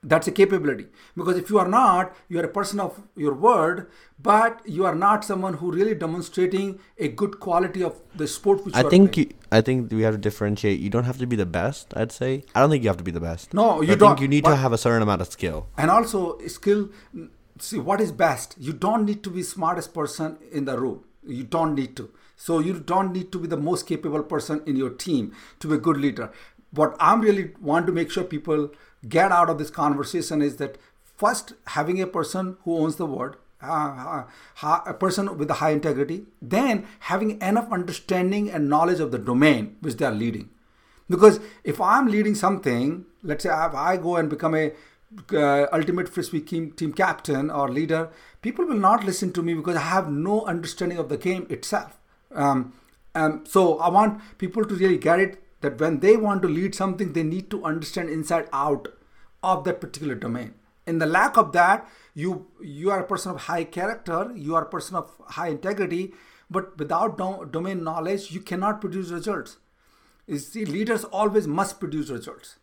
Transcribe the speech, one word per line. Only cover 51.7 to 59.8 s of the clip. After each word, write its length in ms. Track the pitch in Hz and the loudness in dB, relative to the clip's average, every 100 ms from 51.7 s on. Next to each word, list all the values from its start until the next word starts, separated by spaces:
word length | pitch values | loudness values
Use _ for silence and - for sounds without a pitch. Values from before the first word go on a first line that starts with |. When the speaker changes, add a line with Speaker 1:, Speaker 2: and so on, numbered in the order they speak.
| 196 - - _ _ _ 240 | -4 -4 -20 _ _ _ -2
Speaker 1:
Um, 380 | 143 135 120 - _ _ - 160 | 0 0 -2 -12 _ _ -10 -2
um, 280 | 156 151 - | 0 -2 0
so 340 | 196 180 156 | 4 4 4
I 100 | 170 | 4
want 320 | 185 214 208 - - | 4 4 0 -14 -10
people 280 | 185 226 214 | -6 -4 -4
to 100 | 196 | 2
really 220 | 190 175 | 2 2
get 220 | 156 170 | 4 4
it 220 | 196 - - _ | 2 -2 -20 _
that 160 | 143 120 | -6 0
when 220 | 156 151 | 0 2
they 160 | 190 220 | 6 6
want 260 | 214 196 | 4 0
to 60 | 180 | 0
lead 260 | 156 196 | 0 -2
something, 380 | - 190 180 190 | -2 -4 -2 -4
they 120 | 151 | -2
need 260 | 156 175 185 | -2 -4 -6
to 160 | 208 165 | -6 -4
understand 440 | 156 156 - 170 | -6 -6 -8 -6
inside 380 | 156 151 170 151 | -6 -2 -2 -2
out 340 | 135 147 143 - - _ - - _ | -4 -2 -2 -4 -18 _ -20 -20 _
of 220 | 185 185 151 | -2 0 -2
that 160 | - | -6